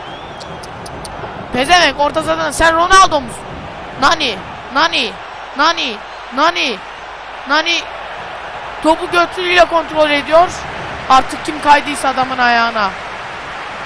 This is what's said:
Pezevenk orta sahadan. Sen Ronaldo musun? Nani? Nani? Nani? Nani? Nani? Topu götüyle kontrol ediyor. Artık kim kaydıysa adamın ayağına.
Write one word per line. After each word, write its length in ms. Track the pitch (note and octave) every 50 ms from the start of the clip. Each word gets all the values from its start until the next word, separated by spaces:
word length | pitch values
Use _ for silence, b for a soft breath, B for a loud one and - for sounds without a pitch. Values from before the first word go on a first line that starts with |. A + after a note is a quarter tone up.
| - - - - - - - - - - - - - - - - - - - - - - - - - - - - - - -
Pezevenk 460 | B3 C4+ C#4 F4 F4+ E4+ C#4+ C4 C4+
orta 240 | D4 D4 - D#4+ D#4
sahadan. 280 | D#4 D#4+ D#4+ D#4+ D#4
Sen 240 | C#4 - D#4+ E4 E4
Ronaldo 460 | E4 E4+ F4+ F#4+ F#4+ F#4 F4+ E4 C#4+
musun? 220 | B3+ A3+ - - - - - - - - - - - - - -
Nani? 340 | C4 C#4+ E4 D#4+ D4 B3+ G3+ F#3 - - - - - - A#3+
Nani? 380 | C#4 D#4 E4 E4 D#4 B3+ G3+ F#3 - - - - - - - - C4
Nani? 380 | D4 E4 E4+ E4+ D#4 C4+ G#3+ G#3+ - - - - - - A#3+
Nani? 400 | C4 D4+ E4+ E4+ F4 E4 C#4 G#3+ F#3 - - - - - - - - - - - - - B3+
Nani? 300 | C#4 D#4 D#4 E4+ E4+ D#4+ - - - - - - - - - - - - - - - - - - - - -
Topu 280 | D#4 E4 - F4 -
götüyle 540 | - F4 E4+ E4 - - F#4 F4 F4+ F4+ E4+
kontrol 440 | E4 E4+ E4 D#4 B3+ - D#4 D4+ D4+
ediyor. 400 | D4 C#4+ C#4 - D4+ E4 F4 F4+ - - - - - - - - - - - -
Artık 360 | C4 C4 C4 - D#4 - -
kim 160 | - D4+ D4
kaydıysa 480 | C4+ D4 D4 D4 - C#4+ C#4+ C#4 - C4+
adamın 280 | C4 B3+ B3+ B3+ C4 B3+
ayağına. 520 | B3 A#3+ A#3+ A#3 A#3 A#3 A3+ A3 G#3 F#3+ F#3+ - - - - - - - - - - - - - - - - - -